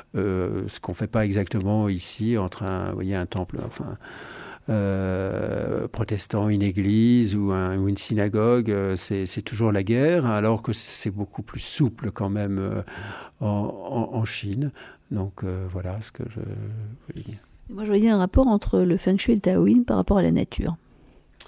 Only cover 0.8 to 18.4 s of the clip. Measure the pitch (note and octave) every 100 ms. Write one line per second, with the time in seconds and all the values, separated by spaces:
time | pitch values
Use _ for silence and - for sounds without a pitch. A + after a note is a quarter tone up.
0.8 | - F#2 G#2+ A2+ G#2 G2+ F#2 G#2 G2 G#2+
1.8 | G#2 F#2 - - A2 A#2 F#2 - F#2+ F#2
2.8 | F#2+ F#2+ F#2+ F#2+ F2 G2 F2+ - - -
3.8 | - - - - - - - - - G#2+
4.8 | G2 F#2+ F#2+ F#2 F#2+ - - - - -
5.8 | - - A2 G#2 - G#2 G#2+ G2+ G2+ G2
6.8 | G2 G#2+ A#2 A#2+ G#2+ G#2 G2 F#2 F#2 G2
7.8 | G2 G2 - G#2+ G2+ G#2+ A2+ B2 A2 G2+
8.8 | G2 F#2 - G2 F#2+ - - G#2+ A2+ G2
9.8 | G2 A#2 D3+ F3 A#2+ G#2+ G#2+ A#2 - -
10.8 | - - G#2+ G2 G2+ - - - - -
11.8 | B2+ - G2+ - G2 G#2 G2+ G2 G2 G#2
12.8 | - - G2+ - - - G#2 G#2 G#2 G2
13.8 | F#2 A#2 - B2 A2 - G#2 G#2 C#3+ -
14.8 | - - - G#2 F#2+ - F#2 F#2 F#2 F#2
15.8 | F#2 G#2 - - - G#2+ G#2 G2+ G#2 A2
16.8 | G#2+ A#2+ - - - G#2 _ - - G3
17.8 | G#3+ G3+ A3+ G#3 F#3 -